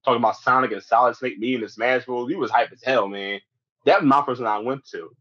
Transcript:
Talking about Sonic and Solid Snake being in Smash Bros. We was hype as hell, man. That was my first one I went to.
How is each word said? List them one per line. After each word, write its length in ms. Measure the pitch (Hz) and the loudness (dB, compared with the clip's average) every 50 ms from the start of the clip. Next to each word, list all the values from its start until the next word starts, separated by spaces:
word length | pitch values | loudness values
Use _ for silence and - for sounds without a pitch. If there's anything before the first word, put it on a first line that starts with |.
| _ | _
Talking 160 | 131 120 120 | 2 2 2
about 160 | 120 110 110 | 2 0 0
Sonic 380 | - - 131 127 131 127 110 107 | 0 0 2 2 2 2 -2 -4
and 100 | 98 - | -8 -2
Solid 320 | - 113 117 123 123 113 | 2 2 4 4 2 0
Snake 240 | - 131 127 98 - | -2 -8 -8 -6 -4
being 220 | 107 127 127 120 | -4 -4 -2 -4
in 80 | 107 98 | -6 -8
Smash 360 | - 107 117 123 127 123 120 | -6 -4 -2 0 0 -2 -2
Bros. 220 | 127 123 120 123 | -4 -6 -6 -4
We 80 | 127 - | -4 -4
was 160 | - 123 107 | -4 -4 0
hype 200 | 104 120 120 - - | 0 0 0 0 -6
as 100 | _ - | _ -4
hell, 240 | 127 135 117 101 | 0 0 0 0
man. 320 | 98 101 101 98 98 101 98 _ _ _ _ _ _ _ _ _ | 0 -6 -8 -6 -8 -8 -8 _ _ _ _ _ _ _ _ _
That 160 | 202 - - | 4 4 4
was 60 | 160 | 4
my 140 | 139 135 143 139 | 4 4 4 2
first 160 | 139 127 127 | 0 -4 -4
one 100 | 120 110 | -2 -2
I 60 | 107 104 | -2 -2
went 260 | 110 123 139 135 _ - | -2 -4 -6 -6 _ -16
to. 200 | - 87 80 80 _ _ | -16 -16 -16 -16 _ _